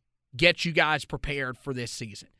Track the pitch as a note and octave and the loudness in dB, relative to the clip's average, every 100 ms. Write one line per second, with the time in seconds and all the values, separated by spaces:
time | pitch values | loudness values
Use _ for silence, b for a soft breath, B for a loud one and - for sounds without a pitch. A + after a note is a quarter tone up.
0 | _ _ _ B2 E3+ E3+ F3 D#3+ D#3 D3+ | _ _ _ 4 4 4 0 2 2 2
1 | - D3 - C#3+ C3 B2 - B2 A#2 - | -4 -8 -6 -4 -4 -6 -8 -6 -6 -8
2 | A2+ G2+ - _ | -12 -14 -20 _